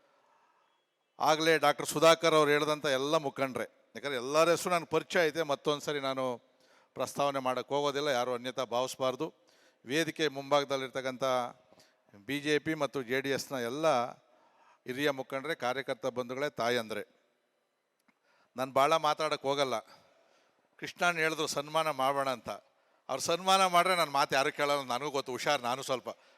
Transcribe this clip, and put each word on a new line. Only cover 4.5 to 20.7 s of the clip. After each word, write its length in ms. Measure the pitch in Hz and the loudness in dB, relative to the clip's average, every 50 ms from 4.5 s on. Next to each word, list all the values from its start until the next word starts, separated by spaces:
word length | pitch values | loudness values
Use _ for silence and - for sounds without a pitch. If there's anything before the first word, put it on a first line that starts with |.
ಹೆಸರು 200 | 165 147 - 185 | 4 2 0 0
ನನಗೆ 140 | 180 170 156 | -2 -2 -2
ಪರಿಚಯ 420 | - 156 160 156 - - 190 170 | -2 -2 -2 -2 0 2 2 2
ಐತೆ, 160 | 156 139 160 160 | 2 0 -2 -2
ಮತ್ತೊಂದು 420 | 147 139 135 - 156 147 143 - | -2 -4 -2 0 -2 -2 -2 -2
ಸರಿ 140 | 160 147 143 | -4 -4 -4
ನಾನು 420 | 135 135 131 131 131 127 120 113 - _ _ _ _ _ _ _ _ _ _ | -4 -4 -4 -4 -4 -4 -6 -8 -12 _ _ _ _ _ _ _ _ _ _
ಪ್ರಸ್ತಾವನೆ 460 | 127 131 120 - - 143 143 139 139 | -6 -6 -4 -2 0 0 0 0 0
ಮಾಡೋಕ್ಕೆ 360 | 131 131 127 127 123 - 139 | 0 0 -2 -2 -2 -2 -2
ಹೋಗೋದಿಲ್ಲ, 320 | 143 143 143 131 143 147 | 0 0 0 0 0 0
ಯಾರು 260 | 147 131 120 123 127 123 | 0 0 0 0 0 -2
ಅನ್ಯತಾ 300 | 117 120 127 120 135 127 | -4 -6 -6 -6 -6 -4
ಭಾವಿಸಬಾರ್ದು. 680 | 104 117 120 131 127 - - 131 131 127 127 156 175 - _ _ _ _ _ _ _ _ _ _ | -2 -2 -2 -2 -2 -4 -2 -2 -2 -2 -2 -6 -8 -8 _ _ _ _ _ _ _ _ _ _
ವೇದಿಕೆ 420 | 113 135 160 165 156 - - 156 | -2 -2 0 0 -2 -2 -2 -2
ಮುಂಭಾಗದಲ್ಲಿರ್ತಕ್ಕಂಥ 960 | 147 135 139 139 135 143 147 139 131 139 135 135 127 - 135 127 131 127 117 135 131 127 123 120 123 - - _ _ - - - _ _ _ _ _ - | -2 -2 -4 0 2 2 2 4 2 -2 -2 -2 -4 -6 -6 -6 -6 -4 -2 0 0 0 0 -2 -4 -8 -16 _ _ -20 -20 -20 _ _ _ _ _ -20
ಬಿ 240 | 104 98 110 135 143 | -16 -8 -6 -6 -4
ಜೆ 200 | 139 151 151 147 | 0 0 0 0
ಪಿ 140 | 147 156 160 | 0 -2 -2
ಮತ್ತು 300 | 156 143 135 - 143 123 | -2 -4 -4 -4 -6 -4
ಜೆ 180 | 110 127 135 | -2 -2 -2
ಡಿ 80 | 135 139 | 0 -2
ಎಸ್ನ 260 | 135 120 - - 143 | -2 -4 -4 -6 -6
ಎಲ್ಲ 560 | 131 120 117 127 151 160 160 139 123 120 131 - - _ _ _ _ _ _ _ _ _ _ _ _ _ | -6 -4 -4 -4 0 2 2 2 2 0 -2 -8 -14 _ _ _ _ _ _ _ _ _ _ _ _ _
ಹಿರಿಯ 240 | - 123 135 147 147 | -10 -4 -2 0 0
ಮುಖಂಡರೇ, 440 | 139 131 127 - 135 135 143 156 165 | 0 -2 -6 -8 -8 -6 -6 -6 -6
ಕಾರ್ಯಕರ್ತ 500 | - 123 120 127 139 131 - 135 - - | -4 -2 -2 -2 -2 -4 -6 -6 -4 -4
ಬಂಧುಗಳೇ, 440 | 131 117 123 123 120 127 131 143 147 | -4 -4 -4 -6 -6 -4 -4 -4 -4
ತಾಯಂದ್ರೆ, 520 | - - 113 120 123 120 110 107 107 104 - - _ _ _ _ _ _ _ _ _ _ _ _ _ _ _ _ _ _ _ _ _ _ _ _ _ _ _ _ _ | -4 -2 0 0 0 0 -2 -4 -6 -8 -8 -10 _ _ _ _ _ _ _ _ _ _ _ _ _ _ _ _ _ _ _ _ _ _ _ _ _ _ _ _ _
ನಾನು 180 | 123 131 135 123 | -6 -6 0 2
ಭಾಳ 220 | 135 139 151 160 | 4 4 6 4
ಮಾತಾಡೋಕ್ಕೆ 520 | 160 156 151 151 - 156 151 147 143 - | 4 4 2 2 0 0 -2 -2 -2 0
ಹೋಗಲ್ಲ. 260 | 135 139 139 143 131 120 107 - - - - _ _ _ _ _ _ _ _ _ _ _ _ _ _ | 0 0 0 0 0 0 -4 -6 -10 -18 -20 _ _ _ _ _ _ _ _ _ _ _ _ _ _